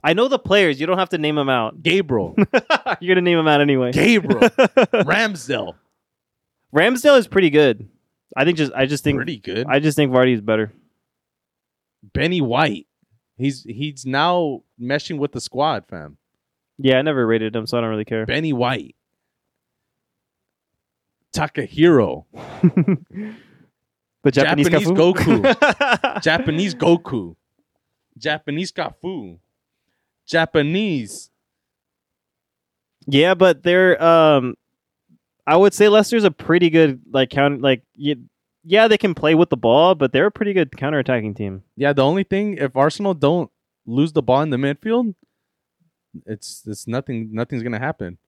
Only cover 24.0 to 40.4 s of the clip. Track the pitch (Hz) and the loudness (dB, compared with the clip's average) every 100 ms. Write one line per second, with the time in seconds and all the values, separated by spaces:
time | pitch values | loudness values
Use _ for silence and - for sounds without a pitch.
24 | _ _ 143 131 143 160 147 160 - 175 | _ _ -2 0 0 2 2 2 0 2
25 | 170 185 165 117 269 - 294 - 277 240 | 2 2 0 2 2 2 0 0 0 0
26 | 262 214 160 165 262 156 196 - 160 170 | -2 -2 -2 0 -2 -2 -4 -2 2 2
27 | - 127 87 82 _ _ _ _ _ _ | 0 -10 -10 -16 _ _ _ _ _ _
28 | _ - 151 151 - 147 185 - 151 - | _ -10 -6 -6 -6 -8 -8 -8 -10 -10
29 | 180 180 98 85 _ _ _ _ _ _ | -12 -12 -14 -20 _ _ _ _ _ _
30 | _ _ - 165 165 160 147 180 214 143 | _ _ -4 -2 0 0 0 -2 -2 -4
31 | 104 - - _ _ _ _ _ _ _ | -8 -16 -20 _ _ _ _ _ _ _
32 | _ _ _ _ _ _ _ _ _ _ | _ _ _ _ _ _ _ _ _ _
33 | - 139 170 185 185 160 175 180 185 175 | -2 2 2 4 2 2 2 4 4 4
34 | 165 165 156 143 123 - _ _ _ _ | 4 6 6 4 0 -10 _ _ _ _
35 | _ _ _ _ - 160 196 - 208 214 | _ _ _ _ 0 4 4 4 4 4
36 | 208 233 202 - - 170 175 160 160 127 | 2 0 0 -2 0 2 4 4 4 0
37 | _ 135 131 139 143 139 135 127 _ _ | _ -2 -2 0 0 0 0 0 _ _
38 | 143 139 123 _ _ _ 165 202 220 214 | -6 -6 -10 _ _ _ 0 2 4 2
39 | 202 165 151 160 175 123 117 127 175 175 | 0 0 2 4 2 0 2 4 4 2
40 | 135 131 196 - | 0 2 0 -2